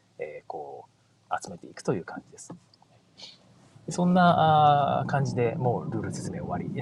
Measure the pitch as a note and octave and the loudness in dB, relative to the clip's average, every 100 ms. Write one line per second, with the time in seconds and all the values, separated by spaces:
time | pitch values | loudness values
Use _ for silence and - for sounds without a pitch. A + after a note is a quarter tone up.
0 | _ - - - - D#3+ C#3+ C3 - _ | _ -14 -12 -12 -14 -14 -12 -16 -20 _
1 | _ _ - - - F3 - - - G#2 | _ _ -10 -8 -8 -16 -18 -10 -4 -4
2 | - - - - - - _ _ _ _ | -4 -14 -16 -20 -20 -20 _ _ _ _
3 | _ - - - _ _ _ - - D#3+ | _ -20 -20 -20 _ _ _ -18 -8 0
4 | F3 F3+ F3 - D#3+ D#3 D3+ D3 C3+ B2+ | 4 6 6 6 6 6 6 4 2 0
5 | B2+ C#3 C3 B2 A#2 A2+ B2 G2+ - A2+ | 0 0 0 0 -2 0 -2 -2 -4 -6
6 | G2 E2+ - - - - - - | -6 -8 -8 -8 -8 -8 -6 -6